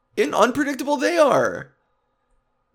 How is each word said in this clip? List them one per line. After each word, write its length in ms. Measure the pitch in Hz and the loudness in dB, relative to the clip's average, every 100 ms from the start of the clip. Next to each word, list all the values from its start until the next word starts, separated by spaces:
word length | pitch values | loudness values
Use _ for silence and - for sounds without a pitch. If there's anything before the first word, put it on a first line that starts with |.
| _ - | _ -4
and 180 | 285 | 0
unpredictable 640 | - 233 269 277 254 277 285 | 2 2 0 -4 -4 -4 -2
they 220 | 302 339 | 0 2
are. 540 | 285 143 107 87 - _ _ _ _ _ _ _ _ _ _ | 2 2 0 -4 -14 _ _ _ _ _ _ _ _ _ _